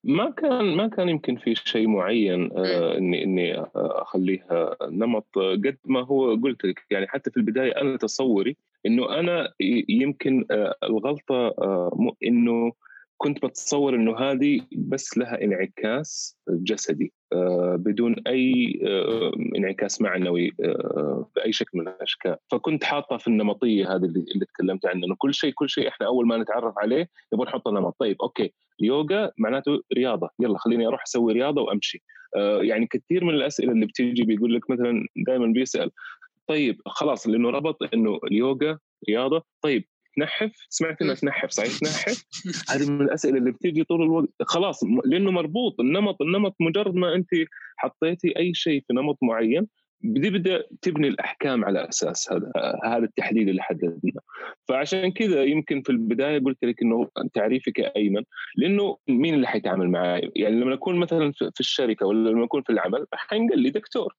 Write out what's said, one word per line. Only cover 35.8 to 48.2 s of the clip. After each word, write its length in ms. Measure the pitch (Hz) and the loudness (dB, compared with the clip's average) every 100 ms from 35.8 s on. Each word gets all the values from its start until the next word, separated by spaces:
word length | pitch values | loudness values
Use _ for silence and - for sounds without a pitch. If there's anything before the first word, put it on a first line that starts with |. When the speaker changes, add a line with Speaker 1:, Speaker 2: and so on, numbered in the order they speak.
| 82 - - - - _ - | -4 -6 -18 -18 -20 _ -4
Speaker 1:
"طيب 340 | 156 135 101 98 | 0 0 -2 -8
خلاص"، 420 | - 151 123 113 | -4 -2 0 0
لأنه 220 | 113 120 | 2 2
ربط 440 | 135 156 151 - | 0 -2 -4 -2
إنه 260 | 113 107 98 - | 2 2 0 0
اليوغا 520 | 104 127 135 151 156 _ _ - | 2 2 2 0 -2 _ _ -2
رياضة، 340 | 113 135 160 - _ | 0 2 -2 -4 _
طيب 240 | 151 120 - _ _ - | 0 0 -2 _ _ -4
تنحف، 320 | 156 - 220 _ - | -4 -2 -4 _ -12
سمعت 320 | - 165 156 | -4 -4 -2
إنها 120 | 151 | -2
Speaker 2:
مم. 60 | - | 0
Speaker 1:
تنحف، 300 | 139 - - | -2 -2 -4
صحيح 280 | - 113 117 | -4 -4 -2
تنحف؟ 480 | 151 156 - 247 _ | -4 -2 -4 -4 _
Speaker 2:
<laughs> 400 | - 185 165 - | -12 -10 -8 -4
Speaker 1:
هذه 200 | 135 143 | -2 0
من 100 | 143 | 2
الأسئلة 360 | 143 - 143 135 | 0 0 0 2
اللي 140 | 123 | 0
بتيجي 320 | 117 180 156 | 0 -2 0
طول 200 | 160 170 | 0 2
الوقت، 260 | 160 165 - _ | 2 2 0 _
خلاص، 420 | - 170 196 147 | -4 0 -2 -2
م-، 180 | 95 123 131 | 0 2 2
لأنه 260 | 170 196 | 2 2
مربوط 480 | 180 160 196 247 - | 0 0 -2 -2 0
النمط، 420 | 123 180 208 - | 0 2 0 0
النمط 340 | 151 190 202 - | 0 2 0 2
مجرد 360 | 165 180 208 180 | 0 2 0 0
ما 200 | 180 175 | 2 0
أنت 140 | 180 170 160 - - - | 0 0 -2 -8 -20 -8
حطيتي 560 | 131 _ 160 175 | -8 _ -2 0